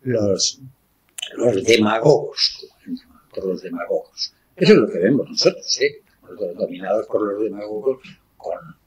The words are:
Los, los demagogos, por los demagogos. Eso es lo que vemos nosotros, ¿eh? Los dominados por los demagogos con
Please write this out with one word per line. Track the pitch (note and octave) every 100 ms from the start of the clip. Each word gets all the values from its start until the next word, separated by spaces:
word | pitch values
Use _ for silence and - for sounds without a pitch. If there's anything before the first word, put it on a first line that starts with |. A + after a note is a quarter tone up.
Los, | B2+ A#2 G#2 F#2+ - - C3 _ _ _ _ - - -
los | A#2+ G2+
demagogos, | G#2+ A2+ G#2+ A2 A#2+ B2+ B2 - - - - _ - B3+ _ _ _
por | - F#2
los | F2+
demagogos. | - - - A#2 - - - _ _ -
Eso | F3+
es | G3+
lo | G#2+
que | F2+
vemos | F#2+ C3+ -
nosotros, | - D#3+ - - -
¿eh? | C#3+ - _ _ -
Los | F#2 F#2+ F2
dominados | G#2 F2 F#2+ G#2 A2
por | G#2
los | G#2 G2+
demagogos | A2 G2+ G#2 G#2+ A#2+ C3 - - _ _
con | - F2+ E3 -